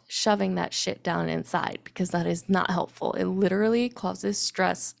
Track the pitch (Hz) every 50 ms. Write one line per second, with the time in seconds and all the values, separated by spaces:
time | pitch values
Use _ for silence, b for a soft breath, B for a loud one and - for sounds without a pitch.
0 | _ - - - - 220 208 202 196 190 185 175 175 - - - - 185 - -
1 | - 180 170 170 165 165 165 165 165 - - 165 - - - - - - - -
2 | 180 175 - 175 170 175 170 170 - - 190 180 - - 180 175 - - - -
3 | - - - - 185 185 185 190 202 180 190 202 214 220 233 240 247 240 240 -
4 | - 185 190 - - 202 202 - - - - - 185 180 180 - - - - -